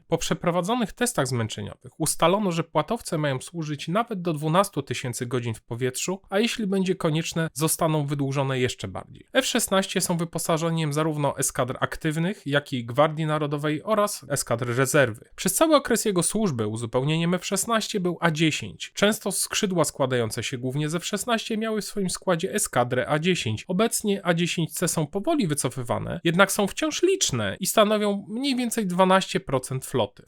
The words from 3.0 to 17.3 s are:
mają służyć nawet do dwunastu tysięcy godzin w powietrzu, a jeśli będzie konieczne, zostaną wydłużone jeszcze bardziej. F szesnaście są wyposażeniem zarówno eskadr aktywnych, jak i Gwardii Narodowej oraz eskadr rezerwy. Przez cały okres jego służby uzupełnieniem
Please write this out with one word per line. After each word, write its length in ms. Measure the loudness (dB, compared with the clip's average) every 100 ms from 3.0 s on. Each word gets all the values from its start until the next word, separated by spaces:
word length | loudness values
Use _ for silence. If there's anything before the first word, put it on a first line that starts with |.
| -2 -2
mają 240 | 0 -2
służyć 460 | -6 -8 -6 -6 -2
nawet 340 | -2 0 -4
do 120 | -2
dwunastu 480 | -2 2 2 2 -2
tysięcy 440 | -4 -4 -4 -6 -2
godzin 140 | -2 -2
w 80 | -6
powietrzu, 600 | _ -4 -4 -2 -4 -6 -2
a 100 | 0
jeśli 280 | 0 0 -2
będzie 280 | 0 0 0
konieczne, 540 | 2 0 -2 -2 -4
zostaną 520 | -2 -2 2 2 2 0
wydłużone 540 | -2 -2 -2 -2 0
jeszcze 280 | 0 -2 -10
bardziej. 400 | -10 -14 -20 -2
F 120 | 0 2
szesnaście 560 | 0 2 0 0 -2
są 160 | -2 -2
wyposażeniem 760 | -2 -4 -2 0 0 0 0
zarówno 440 | 0 0 0 0 0
eskadr 400 | -2 0 -2 -2
aktywnych, 680 | -4 -2 -2 0 -2 -2 0
jak 260 | 0 0
i 120 | -6 -4
Gwardii 400 | 2 2 4 0
Narodowej 580 | 0 0 -2 -2 -2
oraz 420 | 0 2 2 -2 -4
eskadr 460 | -4 0 -2 0 2
rezerwy. 540 | 4 4 4 0 -12 -6
Przez 200 | -2 2
cały 200 | 4 4
okres 300 | 4 0 2
jego 180 | 2
służby 440 | 0 0 0 0 -2
uzupełnieniem 640 | -2 -2 0 0 2 2